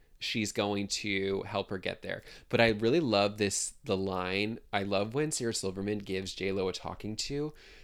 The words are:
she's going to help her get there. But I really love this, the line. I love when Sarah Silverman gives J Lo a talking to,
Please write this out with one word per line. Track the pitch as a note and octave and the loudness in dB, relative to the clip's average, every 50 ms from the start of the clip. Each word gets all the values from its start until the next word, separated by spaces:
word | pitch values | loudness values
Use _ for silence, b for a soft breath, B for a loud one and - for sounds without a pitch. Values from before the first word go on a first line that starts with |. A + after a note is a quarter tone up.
| - _ - - | -20 _ -16 -8
she's | - - - A#2+ G#2+ G2+ - | -6 -4 -2 0 -2 -2 0
going | - G#2 G2+ G#2 G2+ G2+ G2 | 0 0 2 2 0 0 -2
to | - - - G#2 G2 G2 F#2+ G2 G2 G2 G2 | -4 -4 -2 0 0 0 0 0 0 -2 -2
help | G2 G2 G2 G2 - | -2 -2 -2 -2 -2
her | G#2 F#2 | -4 -6
get | - F#2+ F#2+ - - | -4 -4 -6 -6 -6
there. | F#2 F#2 F#2 - B B B B B | -8 -8 -8 -8 B B B B B
But | - A#2 | 4 6
I | A#2 A2+ | 6 6
really | A2 G#2 A2 A2+ C3 E3+ | 6 4 4 4 4 6
love | E3 B2+ G#2+ G2+ G2+ G#2 G#2 G#2 | 4 6 6 6 4 4 2 2
this, | G#2+ G2 - - - - - - - | 0 0 0 0 -4 -4 -8 -8 -2
the | - G2+ | 0 0
line. | F#2+ F#2+ G2 F#2 F#2 F#2 F2+ F#2+ G2 G#2 G#2+ A2+ A#2+ - - - | 0 0 0 0 0 -2 0 0 0 0 0 -2 -6 -8 -4 -2
I | G#2 G2+ | -2 0
love | G2+ G2 F#2+ G#2 A2 A2+ | 2 2 2 2 2 0
when | C#3 D3+ D3+ - | -2 -2 0 -2
Sarah | - B2+ A#2 A2 | -2 -2 0 -2
Silverman | - - F#2+ F#2 F#2+ G2 G#2 G#2+ G#2+ | 0 -2 -2 -2 -2 -2 -2 -2 -2
gives | G2+ F#2+ F#2+ F#2+ G2 F#2+ - | -2 -2 -2 -2 -2 -4 -6
J | - F#2+ G2 F#2+ | -4 -2 -2 0
Lo | G2 F#2 F#2 | 0 0 0
a | F2+ | -2
talking | - - F2 F#2 - - G#2 A2 | -4 -6 -8 -8 -8 -8 -8 -6
to, | A2 - - C#3 C#3+ D3 D3+ D3+ b b b b b | -4 -4 -4 -4 -4 -4 -6 -8 b b b b b